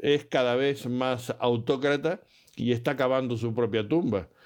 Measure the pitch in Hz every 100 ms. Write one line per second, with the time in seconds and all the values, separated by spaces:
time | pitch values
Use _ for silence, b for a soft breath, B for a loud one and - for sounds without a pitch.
0 | 143 147 - 147 123 123 139 139 120 123
1 | 131 120 120 127 123 120 117 135 143 143
2 | 160 185 _ b b - 117 117 127 139
3 | 127 131 131 113 117 113 113 110 104 160
4 | 143 101 85 B